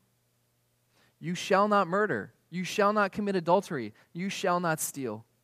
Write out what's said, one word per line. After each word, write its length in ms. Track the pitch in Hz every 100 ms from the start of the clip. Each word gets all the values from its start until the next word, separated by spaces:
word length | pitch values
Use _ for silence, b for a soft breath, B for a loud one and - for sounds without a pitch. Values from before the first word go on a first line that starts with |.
| _ _ _ _ _ _ _ _ _ _ _ _
You 160 | 156
shall 320 | 175 - 190 208
not 220 | 202 175
murder. 440 | 190 208 117 101 _ _
You 120 | 175
shall 300 | 180 - 202
not 180 | 214 196
commit 240 | 208 202
adultery. 600 | 190 165 185 - 151 107 b b
You 160 | 170 196
shall 320 | - 190 175
not 180 | 175 156
steal. 460 | - 143 127 107 - _